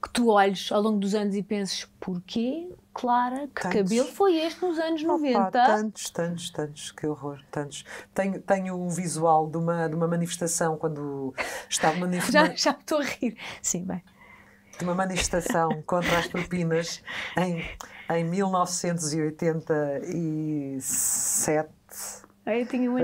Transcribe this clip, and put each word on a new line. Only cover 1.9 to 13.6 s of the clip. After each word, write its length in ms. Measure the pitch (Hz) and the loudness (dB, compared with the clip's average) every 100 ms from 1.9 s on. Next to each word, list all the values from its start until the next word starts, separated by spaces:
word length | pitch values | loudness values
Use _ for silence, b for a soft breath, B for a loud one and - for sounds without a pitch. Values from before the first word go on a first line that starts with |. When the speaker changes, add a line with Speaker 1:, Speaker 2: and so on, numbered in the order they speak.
| - | -12
Speaker 1:
"Porquê, 680 | - 180 - 233 233 302 349 - _ | -8 -8 -4 -2 -2 -4 -8 -14 _
Clara, 540 | - 247 240 247 254 285 | -6 0 2 2 -2 -6
que 80 | - | -4
Speaker 2:
Tantos. 160 | 185 202 | 0 2
Speaker 1:
cabelo 260 | 190 226 262 | 2 2 0
foi 300 | - 392 330 | 4 4 6
este 280 | 320 320 359 | 2 -2 -2
nos 140 | 320 | 0
anos 240 | 320 330 | 0 0
Speaker 2:
Opa, 80 | 311 | 2
Speaker 1:
noventa?" 540 | 339 294 233 190 185 247 | 2 2 2 2 4 6
Speaker 2:
tantos, 440 | 214 214 - - | 4 0 -4 -8
tantos, 400 | - 170 175 - | -4 -4 -4 -8
tantos, 420 | - 147 151 - | -6 -6 -8 -14
que 140 | - 156 | -6 -4
horror, 340 | 147 143 143 - | -4 -8 -12 -8
tantos. 320 | - 143 139 - B B | -6 -6 -10 -14 B B
Tenho, 280 | - 196 185 | -2 -2 -2
tenho 340 | - 196 185 180 | 0 0 2 -4
um 140 | 180 | -4
visual 580 | 170 180 147 165 156 156 | -2 -2 0 6 6 4
de 100 | 160 | -2
uma, 300 | 165 170 160 | 0 0 0
de 80 | 160 | 0
uma 120 | 165 | 0
manifestação 720 | 170 170 - 170 - 170 156 | 0 -2 -2 -2 0 0 0
quando 560 | 160 151 147 139 135 131 B B B | -2 -4 -6 -6 -6 -6 B B B
estava 280 | - 185 175 | 2 2 2
uma 100 | 180 | 0
Speaker 1:
<laughs> 0 | |
Speaker 2:
manif-, 240 | 180 175 | 0 4
Speaker 1:
Já, 140 | 294 214 - | 6 4 4
já 160 | 311 | 0
me 60 | - | 0
estou 200 | - 311 | -2 -2
a 40 | |
rir. 340 | 277 - 240 202 B B | -2 -2 -4 -4 B B